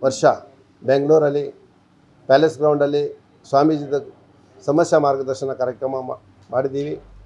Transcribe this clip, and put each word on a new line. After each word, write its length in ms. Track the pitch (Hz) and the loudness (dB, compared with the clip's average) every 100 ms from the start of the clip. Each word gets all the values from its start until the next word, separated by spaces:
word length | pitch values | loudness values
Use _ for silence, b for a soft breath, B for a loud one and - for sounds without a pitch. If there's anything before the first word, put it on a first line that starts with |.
ವರ್ಷ 220 | 135 - 151 113 - _ _ _ | -4 2 2 2 -4 _ _ _
ಬೆಂಗಳೂರಲ್ಲಿ 680 | 117 139 143 156 147 143 139 - _ _ _ _ _ _ - | 0 0 4 2 2 -2 -6 -12 _ _ _ _ _ _ 2
ಪ್ಯಾಲೇಸ್ 320 | 135 156 131 | 4 4 2
ಗ್ರೌಂಡಲ್ಲಿ 640 | 151 147 143 147 143 - _ _ - | 0 2 0 0 -4 -8 _ _ -2
ಸ್ವಾಮೀಜಿದ 440 | 139 151 151 143 139 - - _ _ _ _ - | 2 2 2 -2 -6 -6 -18 _ _ _ _ -2
ಸಮಸ್ಯೆ 340 | 147 165 160 | 0 2 2
ಮಾರ್ಗದರ್ಶನ 540 | 143 139 131 131 135 | 2 -2 -4 -6 -6
ಕಾರ್ಯಕ್ರಮ 480 | 131 127 117 131 131 | -4 -6 -4 -6 -6
ಮಾ-, 500 | 127 127 _ _ - | -8 -12 _ _ -8
ಮಾಡಿದ್ದೀವಿ. 500 | 123 135 135 147 156 - - | -4 -2 -4 -8 -8 -14 -20